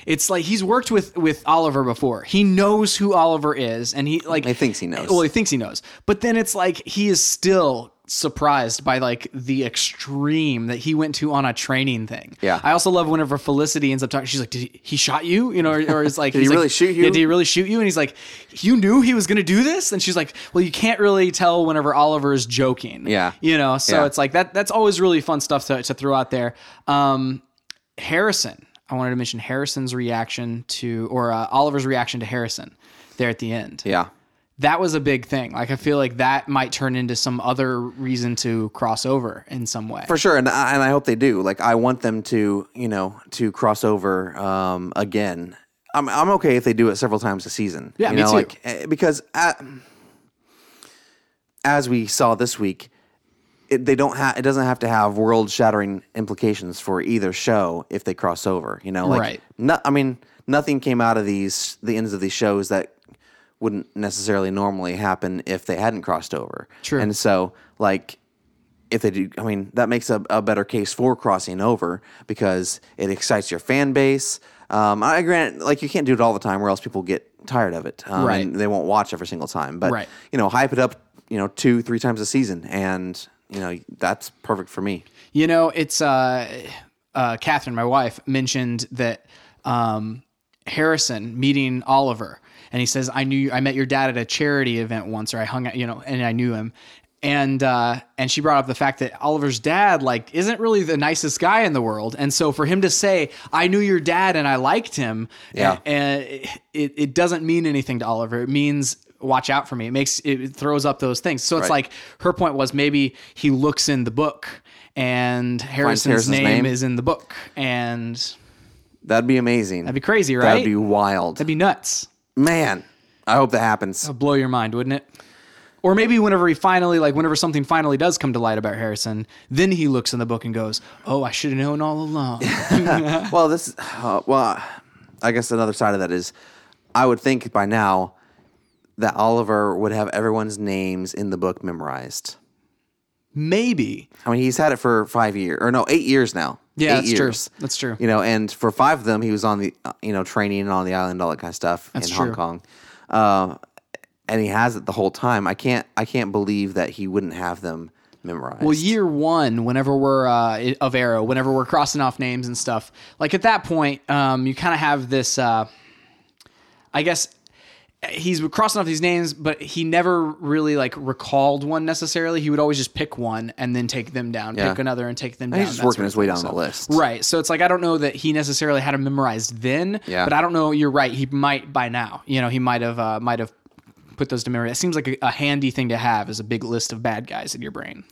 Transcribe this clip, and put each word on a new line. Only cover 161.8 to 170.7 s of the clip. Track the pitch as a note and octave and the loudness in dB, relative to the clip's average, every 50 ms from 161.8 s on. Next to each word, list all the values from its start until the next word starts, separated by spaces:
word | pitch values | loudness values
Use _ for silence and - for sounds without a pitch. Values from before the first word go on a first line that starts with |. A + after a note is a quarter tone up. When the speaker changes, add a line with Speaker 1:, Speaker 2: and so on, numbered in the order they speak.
| D3 C#3 - D3 | 2 2 0 0
Speaker 1:
off | C#3 B2+ - - | 0 -2 -2 -2
names | C3+ B2+ B2 B2+ B2+ A#2+ | -4 -4 -4 -4 -6 -6
and | B2 - | -6 -6
stuff, | - - A#2 A2 - - _ - - - - - | -4 -4 -4 -4 -6 -8 _ -20 -20 -20 -8 -4
like, | D#3 D3+ F#3+ | -4 0 0
at | F#3 - | 2 4
that | - A3 F#3+ - | 4 2 2 0
point, | - E3+ D#3+ D3+ C#3+ C#3 C#3 _ - | 0 0 2 2 0 0 -2 _ -2
um, | C#3+ C#3+ C#3 C3+ C3 C3 C3 | 0 2 2 2 2 2 0
you | C3 C3 | -2 -2
kinda | - D#3+ F3 E3 | 0 0 0 0
have | D3 D#3 D3 D3 C#3 B2+ A#2+ | 2 2 2 0 0 0 0
this, | C3+ C3+ A#2+ - - C3+ | 0 0 0 0 0 0
uh, | B2+ A#2+ A2+ A2 A2 - - - _ - _ _ _ _ _ _ _ _ _ _ _ _ _ _ _ _ _ _ _ _ - | 2 2 2 2 0 -2 -8 -20 _ -20 _ _ _ _ _ _ _ _ _ _ _ _ _ _ _ _ _ _ _ _ -4
I | C#3+ D3+ | -2 0
guess, | F3 E3 - - - _ _ _ _ _ _ - - - _ _ _ _ _ - E3+ | 0 0 0 -2 -6 _ _ _ _ _ _ -20 -20 -20 _ _ _ _ _ -14 -12
he's | E3+ D#3+ D#3+ F3+ F#3 D#3 D#3 D3+ | -10 -6 -2 -2 -2 0 -2 -2
crossing | - - A3 G#3+ - G#3+ | 0 2 0 2 2 0
off | F#3 | -2
these | D#3+ D#3+ D3+ E3+ | -2 -2 0 0
names, | F3 F3 F3 E3+ D#3+ D3 | 0 2 0 -2 -2 -6
but | D3 D3+ D#3 D3+ - | -4 -4 -4 -4 -4
he | D3 D3 - E3 E3 | -6 -8 -4 -4 -2
never | D#3+ E3 F3 F3 F#3 F3+ E3+ D#3+ | 2 2 2 4 4 2 2 0
really, | D#3 D3+ - F3 C#3+ D3 D#3 D3+ D3+ | -2 -4 -6 -2 0 0 2 2 2